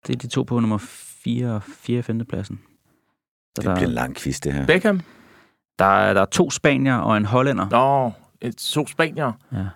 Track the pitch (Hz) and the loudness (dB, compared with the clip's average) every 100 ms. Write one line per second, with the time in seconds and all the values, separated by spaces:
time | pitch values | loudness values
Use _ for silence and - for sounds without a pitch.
0 | - 127 123 131 123 120 113 107 - - | -4 -6 -4 -4 -2 0 0 -2 -6 -20
1 | - - - 120 123 107 101 - - 123 | -20 -12 -6 -4 -2 -6 -8 -18 -4 -4
2 | 120 113 117 101 98 101 - _ _ _ | -2 -6 -4 -8 -8 -12 -16 _ _ _
3 | _ _ _ _ _ - 101 92 90 58 | _ _ _ _ _ -6 -2 0 0 -2
4 | 65 65 - 67 73 71 71 170 214 190 | -4 -6 -6 -4 -4 -2 2 2 2 0
5 | - - _ _ _ _ _ - 95 98 | -4 -18 _ _ _ _ _ 2 4 6
6 | 101 101 98 - 175 - 156 135 135 123 | 4 4 2 2 0 2 2 2 2 2
7 | - 107 104 127 135 120 98 117 131 139 | 2 2 2 2 2 0 2 2 4 2
8 | 127 104 _ _ 120 113 - 151 147 - | 0 -6 _ _ -10 -8 -6 -4 -4 -2
9 | 160 139 139 113 _ 107 95 | -4 -2 -6 -6 _ -8 -8